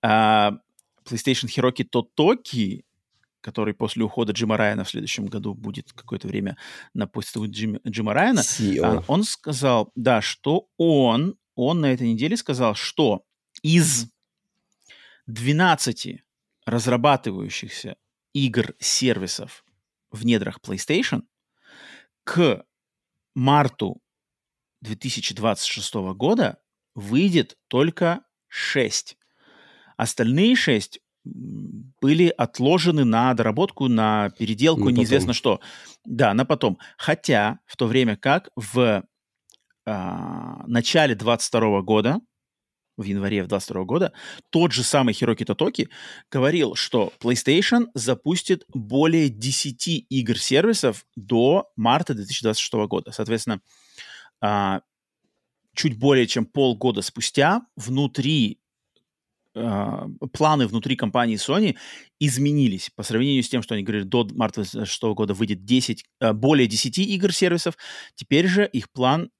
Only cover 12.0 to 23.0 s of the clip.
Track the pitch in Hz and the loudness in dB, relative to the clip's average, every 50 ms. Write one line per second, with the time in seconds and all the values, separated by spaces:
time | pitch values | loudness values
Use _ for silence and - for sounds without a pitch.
12 | 127 117 117 110 123 156 208 226 - - 143 123 127 113 104 - - - - - | 0 0 0 0 0 -2 -2 -2 -2 -4 -2 0 0 0 0 -2 -6 -10 -2 2
13 | 160 123 104 92 _ _ _ _ _ _ _ - _ 151 160 175 160 160 139 120 | 2 2 2 0 _ _ _ _ _ _ _ -8 _ 2 4 4 4 4 2 -2
14 | 117 117 _ _ _ _ _ _ _ _ _ _ _ _ _ _ _ _ - - | -2 -6 _ _ _ _ _ _ _ _ _ _ _ _ _ _ _ _ -20 -20
15 | - - _ _ _ - 117 110 117 131 147 156 185 185 160 151 - - 113 - | -20 -20 _ _ _ -14 -10 -6 0 0 2 4 6 4 4 2 2 -4 -4 -4
16 | - - - - _ _ _ _ _ _ _ _ _ - 107 120 113 123 120 120 | -8 -12 -12 -14 _ _ _ _ _ _ _ _ _ -2 -2 0 0 2 0 2
17 | 117 147 143 127 - 117 95 95 104 101 101 - - 95 - - - 95 - _ | 4 4 2 2 0 -6 -6 -6 -8 -8 -8 -10 -12 -12 -14 -14 -12 -14 -14 _
18 | _ _ _ _ _ _ _ 143 139 131 110 120 - - - _ - - - - | _ _ _ _ _ _ _ -2 0 0 2 0 -2 -2 -4 _ -4 -2 -2 0
19 | 131 127 113 98 95 90 - - - - - - _ _ _ _ _ _ _ _ | 2 2 2 2 -2 -6 -8 -10 -10 -14 -18 -20 _ _ _ _ _ _ _ _
20 | _ _ - 110 110 117 117 110 98 107 101 - _ - 95 98 - - 151 185 | _ _ -14 -4 0 2 2 2 0 -4 -10 -12 _ -10 -10 -10 -4 -2 -2 0
21 | 254 - - - - _ _ _ _ _ _ _ _ _ - - - - - - | 0 -2 -4 -6 -6 _ _ _ _ _ _ _ _ _ -20 -20 -20 -20 -20 -20
22 | - _ _ _ _ - - 170 175 147 107 - - _ _ _ _ _ _ _ | -20 _ _ _ _ -4 0 2 4 4 2 0 -4 _ _ _ _ _ _ _